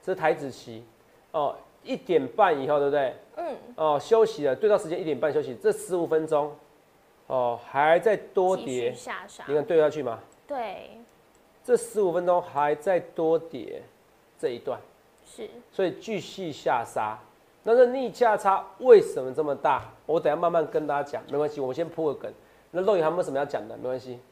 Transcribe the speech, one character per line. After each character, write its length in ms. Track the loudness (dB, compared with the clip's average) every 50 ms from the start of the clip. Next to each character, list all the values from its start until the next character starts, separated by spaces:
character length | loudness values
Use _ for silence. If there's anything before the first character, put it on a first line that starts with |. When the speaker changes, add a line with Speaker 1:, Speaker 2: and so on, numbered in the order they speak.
Speaker 1:
这 120 | _ -4 -4
是 40 | 0
台 140 | 0 0
指 180 | 0 -2 -6 -12
期 320 | -12 -12 -16 -16 -16 -16 -18 -20 _ _ _ _ _ _ _ _
哦， 220 | -4 -2 -2 -2 -4 -8 -16 _ _ _
一 120 | _ -8 -8
点 320 | -8 -2 0 2 2 2 0
半 300 | 2 4 4 4 4 0
以 80 | 0 0
后， 100 | 0 2
对 100 | 2 2
不 20 |
对？ 240 | 2 2 0 0 -4 -8 -18 -18 -14
Speaker 2:
嗯。 200 | -10 -10 -10 -10 -12 -14 -18 -8
Speaker 1:
哦， 220 | -2 0 0 0 0
休 240 | 2 4 6 6 6
息 220 | 4 2 -2 -2
了， 100 | -2 0
对 120 | 0 2 2
照 100 | 2 2
时 100 | 0 -4
间 100 | -6 -6
一 60 | -4
点 140 | -4 -2 -2
半 120 | -2 0
休 120 | 0 0
息， 120 | -2 -4 -10 -2
这 80 | 0 0
十 240 | 0 0 -4 -4 -4
五 120 | -4 -2
分 200 | 0 0 0 0
钟， 240 | 0 0 0 0 -2 -8 -16 -20 _ _ _ _ _ _ _ _ _ _ _ _
哦， 320 | _ -2 -2 -2 -2 -4 -6 -10 -6
还 280 | 0 2 4 4 4 4
在 180 | 4 2 0
多 400 | 0 -4 -4 0 2 2 2 0
跌。 80 | -2 -4
Speaker 2:
继 80 | -6 -4 -2 -2 -4
续 40 | -4
下 300 | -6 -12 -12 -12 -12 -12 -16
杀。 160 | -18 -18 -8
Speaker 1:
你 80 | -2 -2
看 80 | -2
对 160 | 0 2 4 4
下 120 | 4 4
去 120 | 0 -2
吗？ 160 | -6 -6 -8 -8 -12 -20 -20 _ _
Speaker 2:
对。 440 | -10 -8 -8 -8 -10 -10 -14 -16 -18 -20 -20 -20 _ _ _ _ _ _ _ _ _ _ _
Speaker 1:
这 140 | _ 2 2
十 240 | 2 2 -2 -2 0
五 120 | 0 2
分 120 | 2 0 2
钟 160 | 2 2 2
还 340 | 0 -2 -2 0 2 2 0
在 240 | 0 0 0 0 0
多 400 | -2 -4 -4 -2 2 2 2 0
跌 440 | 0 -6 -12 -12 -12 -10 -12 -14 -14 -18 _ _ _ _ _ _ _ _ _ _
这 100 | -6 -6
一 100 | -6 -6
段。 220 | -8 -8 -8 -8 -10 -20 _ _ _ _ _ _ _
Speaker 2:
是。 220 | -20 -18 -16 -16 -16 -16 -20 -20 _
Speaker 1:
所 140 | _ -2 -2
以 80 | -2 -2 -6
继 180 | -8 -6 -6 -6
续 320 | -6 -10 -12 -10 -10 -10
下 320 | -10 -4 -2 0 0 0
杀。 360 | -2 -4 -4 -4 -4 -4 -6 -10 -16 -20 _ _ _ _ _ _
那 140 | _ 2 6
这 80 | 6 6
逆 240 | 6 4 -4 -6 -6
价 280 | 0 2 2 2 2 2
差 260 | 2 0 0 0 -2 -10 -14 -2
为 220 | 10 10 10 10
什 200 | 10 6 -4 -6
么 100 | -6 -4 -4
这 100 | -2 -2
么 100 | -2 -2
大？ 280 | 0 2 0 0 0 -2 -10 -20 -18 _
我 120 | 0 0 2
等 140 | 2 2
下 40 | 0
慢 140 | 2 0 2
慢 160 | 2 2 0
跟 200 | 0 -2 -4 -2
大 160 | 0 -2 -2
家 0 |
讲， 200 | -4 -4 -8 -10 -8 -4
没 60 | -2
关 120 | -2 0 -2
系， 120 | -2 -4
我 140 | -6 -4 -4
先 120 | -4 -6
铺 200 | -6 -4 -2 -2
个 80 | -2 -2
梗。 180 | -4 -10 -14 -14 -14 _ _ _ _ _ _
那 100 | -6 -2
肉 160 | 2 2 2
眼 80 | 4 2
还 60 | 2
有 0 |
没 80 | 0 0
有 40 |
什 80 | -4 -2
么 80 | -2 -4
要 60 | -4
讲 220 | -2 -4 -8 -8 -8
的？ 80 | -14
没 80 | -10 -6
关 160 | -6 -6 -6
系。 180 | -8 -12 -16 -16 -16 _